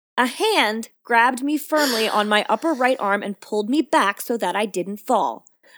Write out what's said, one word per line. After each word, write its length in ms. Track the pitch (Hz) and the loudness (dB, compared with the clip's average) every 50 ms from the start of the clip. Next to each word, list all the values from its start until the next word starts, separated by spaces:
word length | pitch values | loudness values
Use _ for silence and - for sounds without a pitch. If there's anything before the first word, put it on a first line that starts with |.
| _ _ _ - | _ _ _ -2
A 80 | 247 | -2
hand 640 | 247 247 - - 440 440 214 170 208 214 226 226 - _ _ _ | 0 0 0 0 2 2 2 2 2 0 -4 -6 -10 _ _ _
grabbed 400 | - 233 233 233 254 254 240 262 | 0 4 4 4 4 2 0 -2
me 140 | 285 302 294 | -2 -2 -2
firmly 520 | - - 311 302 294 269 240 220 220 214 | -2 -2 0 2 2 2 2 0 0 0
on 180 | - 214 208 208 | 0 0 2 2
my 180 | 214 208 - - | 2 2 2 0
upper 240 | 214 220 - 330 320 | -2 0 0 -2 0
right 240 | 240 254 254 262 - | 2 2 0 0 0
arm 240 | - 202 196 190 - | 0 -2 -2 -2 -2
and 160 | 202 202 - | -6 -10 -10
pulled 300 | - - - 214 208 208 | -10 -6 -4 -4 -2 0
me 120 | 262 311 | 0 0
back 380 | 285 - - 311 226 196 202 - | 0 2 2 2 2 2 0 -4
so 160 | - - 240 | -6 -6 -4
that 200 | 226 208 180 175 | -2 -2 -2 -2
I 100 | 196 214 | -2 -2
didn't 320 | 208 185 185 170 190 202 208 | -2 -4 -4 -6 -6 -8 -10
fall. 480 | - - 254 208 160 127 113 - - _ _ _ _ _ - | -4 0 0 2 2 0 -2 -6 -12 _ _ _ _ _ -16